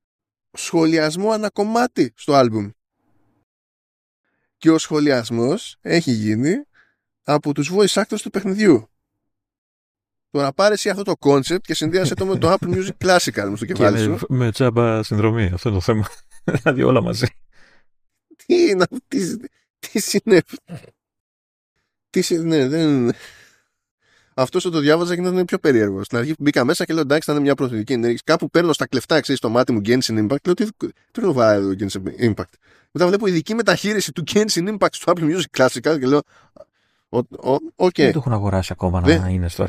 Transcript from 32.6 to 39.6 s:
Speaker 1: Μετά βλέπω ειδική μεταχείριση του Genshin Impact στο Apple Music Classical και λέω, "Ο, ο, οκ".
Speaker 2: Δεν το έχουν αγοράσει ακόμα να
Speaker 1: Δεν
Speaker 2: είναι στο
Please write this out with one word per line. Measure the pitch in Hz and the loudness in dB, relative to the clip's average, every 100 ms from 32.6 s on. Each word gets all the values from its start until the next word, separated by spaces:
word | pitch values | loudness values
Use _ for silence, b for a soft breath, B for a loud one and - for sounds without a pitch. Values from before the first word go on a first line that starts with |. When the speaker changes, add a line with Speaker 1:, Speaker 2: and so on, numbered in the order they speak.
| b b b | b b b
Speaker 1:
Μετά | 143 175 | -2 0
βλέπω | 202 214 | 2 0
ειδική | 170 156 | -2 -2
μεταχείριση | 226 208 170 202 214 165 | -2 0 0 0 -2 -4
του | 160 - | -8 -2
Genshin | 208 214 185 180 208 | 0 0 -2 -4 -2
Impact | 170 | -2
στο | - - 175 | -2 -2 0
Apple | 151 | 0
Music | 180 147 - | 0 -4 2
Classical | 127 127 143 156 | 2 2 -2 0
και | 127 | 2
λέω, | 143 - b b _ - _ _ _ _ | 2 0 b b _ -20 _ _ _ _
"Ο, | 123 | -6
ο, | 120 - - 135 330 - | -4 -6 -2 -2 -2 -2
οκ". | 180 | 0
Speaker 2:
Δεν | - 135 | 4 2
το | 160 | 2
έχουν | 127 | -2
αγοράσει | 110 98 95 92 | -2 0 -2 -2
ακόμα | 92 92 90 | -4 -2 2
να | 87 | 2
Speaker 1:
Δεν | 165 92 | 2 2
Speaker 2:
είναι | 92 87 | -2 -4
στο | - | -4